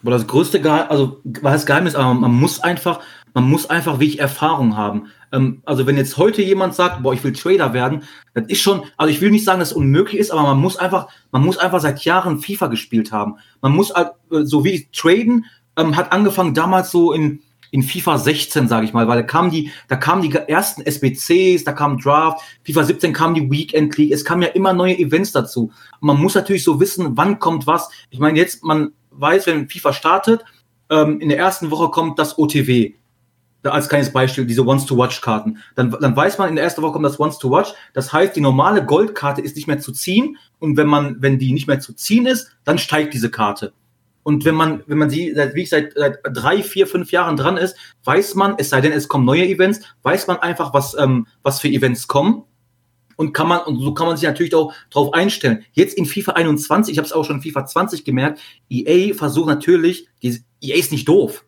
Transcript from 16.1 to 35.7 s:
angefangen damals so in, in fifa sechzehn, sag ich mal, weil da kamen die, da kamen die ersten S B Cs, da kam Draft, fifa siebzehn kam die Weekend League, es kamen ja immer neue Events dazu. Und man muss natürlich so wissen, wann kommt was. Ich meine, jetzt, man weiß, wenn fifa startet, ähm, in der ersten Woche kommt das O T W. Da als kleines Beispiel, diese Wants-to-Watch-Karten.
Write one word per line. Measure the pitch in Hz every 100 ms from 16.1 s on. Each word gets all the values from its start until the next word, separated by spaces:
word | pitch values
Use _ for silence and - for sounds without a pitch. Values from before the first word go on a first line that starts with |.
angefangen | 185 208 196 175
damals | 147 165 185 185
so | 180 170
in, | 156 151 147 _ _ -
in | 139
fifa | 135 185 175 143
sechzehn, | 117 151 - 151 120
sag | 113
ich | 110
mal, | 117 113
weil | 120
da |
kamen | 117 160 180
die, | 160 151 - -
da | 131
kamen | 143 180
die | 165
ersten | 151 - 156 208 -
S | 156 -
B | 135
Cs, | 131 - 175 185 175
da | 156
kam | 143 147 135
Draft, | 139 147 160 165 - -
fifa | - 156
siebzehn | 151 165 175
kam | 156 165
die | 160 135
Weekend | 143 156 156 151 -
League, | 151
es | 147
kamen | - 175
ja | 170
immer | 180 190
neue | 180 185 180
Events | 151 160 208
dazu. | - 113 - 110 _ - -
Und | 147
man | 147
muss | 175 190
natürlich | 185 196
so | 139 143
wissen, | 196 180 165 120
wann | 175 196
kommt | - 165 131
was. | 165 - - _
Ich | 127
meine, | 151 156
jetzt, | 160 -
man | 165 156 147 _ _
weiß, | 139 143 185 190
wenn | 160 143
fifa | 175 -
startet, | 135 160 185 190 226 - _ _ _ _
ähm, | 156 151 151
in | 160
der | 139
ersten | 185 185 165
Woche | 156 165
kommt | 165 160 143
das | 151 -
O | 147
T | 147 131
W. | 123 107 - _ _ _ _ _ _
Da | 143
als | 143 143
kleines | 147 135
Beispiel, | 135 131 135 123
diese | 117 123
Wants-to-Watch-Karten. | 135 135 123 123 - - 107 110 107 -